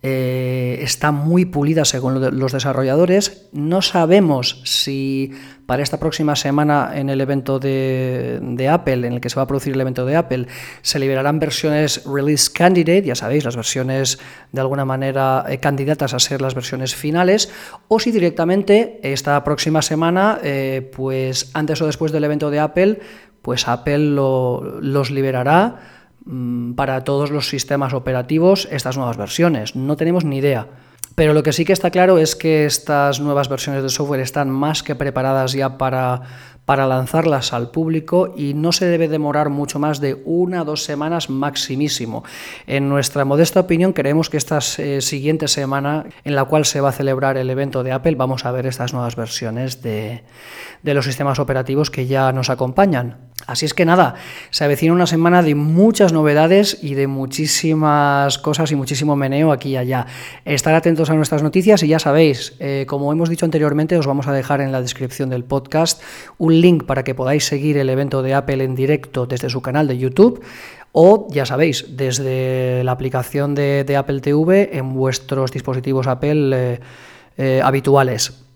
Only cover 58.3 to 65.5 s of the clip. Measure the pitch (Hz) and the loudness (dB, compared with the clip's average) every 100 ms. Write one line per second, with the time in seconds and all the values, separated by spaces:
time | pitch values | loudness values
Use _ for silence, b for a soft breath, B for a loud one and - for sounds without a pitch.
58.3 | 131 - 151 160 147 131 139 151 143 135 | 0 -2 0 0 -2 -2 -2 0 0 0
59.3 | 139 160 135 139 131 123 135 - B B | 2 2 2 0 -4 -2 -2 -4 B B
60.3 | B - 143 - 160 165 160 156 156 151 | B -4 -2 4 4 4 2 2 2 2
61.3 | 151 151 185 190 208 156 160 151 143 160 | 0 2 2 6 6 6 2 4 4 4
62.3 | 127 - - 139 139 135 143 143 151 165 | 4 -6 -8 -6 -4 -4 -2 -2 0 0
63.3 | 165 170 156 151 147 156 175 139 139 139 | 0 0 2 2 2 2 2 2 0 0
64.3 | 139 127 143 139 131 127 - 127 - 135 | -2 0 -2 0 -2 -4 -6 -8 -4 -4
65.3 | 127 123 | -4 -2